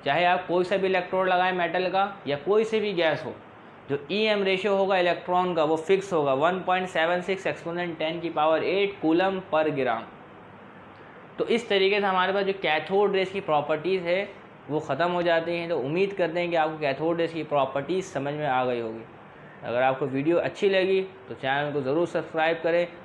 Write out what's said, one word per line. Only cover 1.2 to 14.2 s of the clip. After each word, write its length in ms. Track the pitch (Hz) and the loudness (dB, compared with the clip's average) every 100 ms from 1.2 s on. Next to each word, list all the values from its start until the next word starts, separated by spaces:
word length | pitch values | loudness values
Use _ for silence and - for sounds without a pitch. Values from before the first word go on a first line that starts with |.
| 185 | 2
लगाएं 220 | 180 185 | 2 2
metal 340 | 180 170 180 185 | 0 0 0 0
का 160 | 190 202 - 135 | 0 -2 -4 -4
या 80 | 143 | -4
कोई 260 | 180 208 | 2 2
से 160 | 220 220 | 2 0
भी 140 | 208 | 0
gas 300 | 175 160 139 127 | 2 2 0 -6
हो, 80 | 107 - - - - - | -12 -18 -20 -20 -20 -6
जो 100 | 143 - | -6 -2
ईएम 320 | 196 214 208 | 0 2 2
रेशियो 320 | 190 190 202 196 | 0 0 0 2
होगा 220 | 190 190 | 2 2
electron 560 | 175 170 - 180 180 165 | 2 0 0 0 2 0
का 80 | |
वो 120 | 151 160 | 2 0
fix 360 | 160 190 190 | 2 0 2
होगा, 220 | 170 143 131 | 0 2 4
one 240 | 160 185 180 | 2 2 0
point 220 | 185 185 | 0 0
seven 360 | 175 165 180 180 | 0 2 0 -2
six 220 | 190 170 | -2 -2
exponent 520 | 143 170 175 175 160 | -4 -6 -6 -6 -4
ten 220 | 160 170 | -4 -4
की 80 | 165 | -4
power 340 | 160 156 160 120 | 2 4 4 2
eight 300 | 185 196 196 | 0 0 0
coulomb 400 | 160 165 190 190 185 | 2 4 2 0 0
per 140 | 156 156 143 | 0 2 0
gram। 280 | 123 113 - - - - - - - - - - - - - - | 0 -2 -6 -18 -20 -20 -20 -20 -20 -20 -20 -20 -20 -20 -20 -8
तो 80 | 165 | 0
इस 200 | 226 233 | 0 2
तरीके 300 | 196 190 202 | 2 4 4
से 60 | 202 | 2
हमारे 280 | 185 185 | 2 2
पास 120 | 196 190 | 0 0
जो 80 | 196 | -2
cathode 540 | 160 156 156 190 202 190 | 0 0 0 2 2 2
rays 140 | 185 | 0
की 100 | 196 | -4
properties 600 | 190 151 147 151 170 190 | 0 0 2 -2 0 -2
है 240 | 170 180 | 0 -2